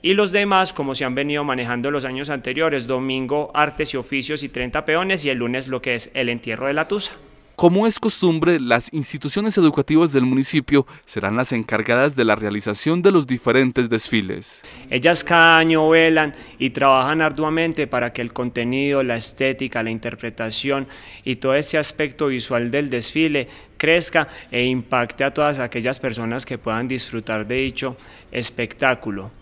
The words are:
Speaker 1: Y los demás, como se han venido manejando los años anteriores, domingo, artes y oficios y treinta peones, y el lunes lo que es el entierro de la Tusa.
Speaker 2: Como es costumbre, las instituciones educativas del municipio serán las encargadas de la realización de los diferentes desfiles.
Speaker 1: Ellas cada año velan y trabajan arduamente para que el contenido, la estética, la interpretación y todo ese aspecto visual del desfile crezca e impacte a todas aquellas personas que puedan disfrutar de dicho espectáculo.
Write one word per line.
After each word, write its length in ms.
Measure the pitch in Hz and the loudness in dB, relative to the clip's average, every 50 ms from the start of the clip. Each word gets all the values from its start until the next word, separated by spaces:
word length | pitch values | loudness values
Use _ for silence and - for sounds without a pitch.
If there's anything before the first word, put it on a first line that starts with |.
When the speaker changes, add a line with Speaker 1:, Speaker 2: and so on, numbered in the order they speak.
Speaker 1:
Y 120 | - 175 196 | 0 2 2
los 180 | 202 208 185 | 2 0 0
demás, 400 | 180 202 202 202 196 190 185 185 | 0 -2 0 2 2 2 2 0
como 240 | - - 143 135 131 | -4 -6 -6 -4 -4
se 80 | - 143 | -4 -4
han 100 | 127 123 | -4 -2
venido 300 | 135 143 147 147 147 143 | -4 -4 -2 -4 -4 -2
manejando 480 | 147 131 127 120 117 120 120 120 139 | -4 -4 -4 -4 -4 -4 -4 -2 -4
los 120 | 147 143 127 | -4 -4 -6
años 240 | 131 127 131 143 147 | -6 -8 -8 -6 -6
anteriores, 600 | 147 131 - 127 131 147 160 160 147 135 117 120 | -8 -8 -6 -6 -2 -2 0 0 0 -2 -2 -2
domingo, 640 | 131 127 131 135 131 131 131 123 143 147 151 - - | -4 -2 -2 -4 -4 -4 -4 -2 -2 -2 -2 -2 0
artes 400 | 147 151 147 143 - 156 147 - | 0 0 0 0 -6 -6 -4 -4
y 40 | 131 | -6
oficios 440 | 120 - 139 135 123 127 151 143 | -6 -4 -6 -6 -4 -4 -6 -8
y 60 | 139 127 | -8 -8
treinta 360 | - 123 123 123 113 151 156 | -6 -6 -6 -4 -4 -4 -2
peones, 400 | - 156 170 185 190 190 175 147 | 0 0 0 0 0 -2 -2 0
y 60 | 143 | -2
el 80 | 131 120 | -2 0
lunes 300 | 120 120 123 131 131 131 | -2 -2 -4 -4 -4 -6
lo 120 | 131 127 | -8 -4
que 140 | - 131 120 | -2 -4 -4
es 160 | 117 - - - | -4 -4 -6 -4
el 160 | 127 127 120 | -4 -2 -2
entierro 360 | 120 117 - 120 110 113 127 | -4 -6 -6 -8 -8 -4 -4
de 80 | 139 143 | -2 -2
la 140 | 156 160 165 | -2 -2 -2
Tusa. 240 | 196 208 202 - - - - - - - _ _ _ | -4 -4 -4 -8 -12 -16 -20 -20 -20 -20 _ _ _
Speaker 2:
Como 320 | - 175 175 175 196 214 | 4 4 4 4 4 2
es 120 | 226 208 - | 2 2 2
costumbre, 640 | - 220 - - - 175 165 160 160 175 175 151 | 2 0 2 4 2 2 2 2 2 2 2 2
las 320 | 127 120 117 120 - - | 2 2 2 2 2 -2
instituciones 640 | - 156 135 - - 139 - 143 - 202 208 220 196 | -4 -6 -6 -4 -8 -6 -2 -2 -2 0 0 0 2
educativas 560 | 208 170 156 139 147 135 - 156 160 170 156 | 6 4 4 4 2 0 4 4 4 4 6
del 140 | 135 135 127 | 4 2 2
municipio 600 | 127 131 135 135 - - 151 123 - 143 139 135 - - - _ | 4 2 2 2 2 0 0 2 4 4 4 4 2 -10 -20 _
serán 300 | - - 110 104 98 107 | -8 -6 -4 -2 0 0
las 160 | 120 127 - | 0 0 0
encargadas 600 | 135 117 107 - 113 107 107 120 117 123 135 151 139 | -2 -2 -2 -2 -2 -2 0 2 2 4 4 2 2
de 120 | 131 117 | 2 2
la 100 | 110 104 | 2 2
realización 640 | 104 107 104 101 104 98 107 104 - - 151 165 180 | 2 0 -4 -4 -4 -4 -2 -2 0 0 0 0 4
de 100 | 175 196 | 4 4
los 160 | 196 170 143 | 4 4 2
diferentes 640 | 123 127 117 - 127 117 131 135 127 120 131 123 113 | 2 -4 -2 0 2 4 4 4 4 2 0 0 0
desfiles. 760 | 117 110 - - 120 110 98 92 101 95 101 - - - - - - - - - | 0 0 0 0 0 -2 -2 -2 -8 -8 -10 -14 -14 -16 -18 -20 -20 -20 -8 -4
Speaker 1:
Ellas 340 | 127 127 127 165 175 165 - | -4 2 4 4 2 2 2
cada 320 | - 170 170 165 165 165 | 4 6 6 8 8 8
año 320 | 160 160 160 160 156 156 156 | 6 6 4 4 4 6 6
velan 460 | 160 160 165 165 160 160 156 147 - - - - - - | 6 6 6 6 4 4 2 0 -4 -12 -20 -20 -8 -4
y 100 | 131 131 | -4 -4
trabajan 540 | - 151 143 139 131 131 127 139 156 160 | 0 2 4 6 6 6 4 2 2 2
arduamente 640 | 160 156 139 147 156 156 160 165 165 165 160 - 143 | 2 0 0 0 -2 0 0 0 0 0 0 -2 -2
para 260 | 127 127 123 120 120 | -2 0 -2 -2 -2
que 80 | - - | -4 -6
el 140 | 117 117 - | -8 -6 -6
contenido, 680 | - 123 123 - 123 117 120 127 135 139 143 139 139 | -6 -6 -4 -4 -4 -2 -2 -2 -2 0 0 0 0
la 140 | 131 123 117 | 0 0 -2
estética, 680 | 117 117 - - - 131 135 131 131 131 127 - 120 | -4 -4 -8 -4 -2 -2 -2 -2 -2 -8 -6 -4 -4
la 60 | 113 113 | -4 -4
interpretación 1000 | 113 110 - 120 113 - - 117 113 - 113 113 110 - - 139 139 139 135 135 - - - - - - - | -6 -6 -8 -10 -10 -8 -12 -12 -8 -8 -6 -6 -6 -4 -2 -2 -4 -4 -4 -8 -14 -20 -20 -20 -20 -10 -6
y 120 | - 127 | -6 -6
todo 180 | 123 - 135 135 | -2 0 0 0
ese 240 | 143 151 - - 156 | 0 0 0 -2 -2
aspecto 480 | 147 - - - 151 143 123 - 151 | -2 -2 -4 -6 -6 -6 -4 -2 -2
visual 440 | 139 131 123 110 - 131 117 120 120 | -2 -2 -2 -4 -2 -2 -2 -2 0
del 200 | 117 143 147 135 | -2 -2 -2 -2
desfile 580 | 127 120 113 - - 156 160 160 147 147 120 - - - - _ - - | -4 -4 -4 -4 0 0 0 2 0 -2 -4 -4 -12 -20 -20 _ -8 -2
crezca 500 | - 151 165 175 165 - - 165 147 - - - - - | 2 4 4 4 2 2 0 0 0 0 -8 -20 -16 -6
e 120 | - 120 123 | -2 0 0
impacte 600 | 127 127 127 117 - 135 123 120 113 - - 139 | 0 0 -2 -2 -2 0 0 0 -2 -2 -2 -2
a 80 | 139 | -2
todas 260 | 135 151 147 147 143 135 | 0 0 0 0 0 -2
aquellas 400 | 123 113 - 120 110 127 135 - | -6 -6 -6 -4 -4 -2 -4 -2
personas 460 | - 131 110 117 113 113 120 127 - | -6 -6 -4 -4 -6 -4 -4 -6 -6
que 140 | - 127 110 | -8 -10 -8
puedan 280 | - 117 110 113 123 | -4 -4 -4 -4 -4
disfrutar 600 | 127 131 123 - - - 113 107 - 110 107 107 | -4 -6 -6 -8 -8 -8 -8 -6 -4 -6 -6 -4
de 80 | 104 123 | -4 -4
dicho 420 | 131 135 131 127 - 135 131 127 - - - - - - - | -2 -2 -4 -6 -6 -8 -8 -8 -10 -20 -20 -20 -20 -20 -10
espectáculo. 1000 | - 123 117 - - - 117 - - - 139 131 127 - - 110 101 98 95 107 - - | -8 -6 -6 -6 -4 -6 -6 -6 -4 0 2 2 2 0 -4 -10 -8 -8 -10 -14 -18 -20